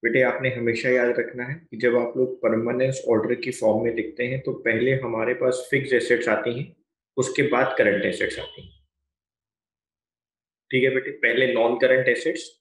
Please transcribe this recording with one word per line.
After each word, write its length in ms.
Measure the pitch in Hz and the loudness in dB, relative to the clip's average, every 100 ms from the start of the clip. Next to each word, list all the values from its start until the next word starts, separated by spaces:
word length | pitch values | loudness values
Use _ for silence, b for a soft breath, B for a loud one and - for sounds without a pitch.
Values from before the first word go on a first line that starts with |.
बेटे, 180 | 117 127 | 0 2
आपने 280 | 123 120 131 | 2 2 -2
हमेशा 380 | 120 117 117 131 | -2 -2 -2 2
याद 180 | 127 120 120 | 2 2 0
रखना 260 | 117 123 | -4 -6
है 100 | 123 156 | -8 -10
कि 160 | - 117 | -12 -2
जब 180 | 120 120 | 2 2
आप 200 | 120 131 | 0 -2
लोग 200 | 127 - | -2 0
परमानेंस 600 | - 113 117 123 131 135 - | 0 0 0 0 0 0 2
ऑर्डर 260 | 113 110 120 | 2 2 -2
की 100 | 131 | -4
फॉर्म 320 | 127 113 110 | -2 2 2
में 100 | 117 | 0
लिखते 320 | 113 110 - 123 | -2 -6 -4 -4
हैं, 140 | 135 | -4
तो 100 | 139 123 | -6 -4
पहले 320 | 117 113 123 131 | -2 0 2 0
हमारे 340 | 123 113 113 123 | -2 -4 -2 0
पास 300 | 127 127 - | 0 -2 -2
फिक्स्ड 240 | 139 - | -2 2
एसेट्स 340 | 123 - 120 113 | 0 2 0 2
आती 300 | 107 120 120 | 0 -2 -6
हैं, 60 | 156 - _ _ _ - | -8 -14 _ _ _ -4
उसके 260 | 127 - 139 | -2 0 0
बाद 240 | 120 131 - | 2 0 2
करंट 260 | 110 98 | 2 2
एसेट्स 340 | - - - - | 0 -2 -4 -4
आती 240 | - - | -12 -16
हैं। 180 | - _ _ _ _ _ _ _ _ _ _ _ _ _ _ _ _ _ _ _ _ | -20 _ _ _ _ _ _ _ _ _ _ _ _ _ _ _ _ _ _ _ _
ठीक 140 | 131 | 2
है 100 | 127 | 2
बेटे, 160 | 131 - - | 2 -4 -2
पहले 300 | 120 117 131 | 0 2 2
नॉन 240 | 117 117 123 | 2 2 4
करंट 280 | 131 131 127 | 4 4 4
एसेट्स। 400 | 117 160 - - _ | 0 0 -4 -8 _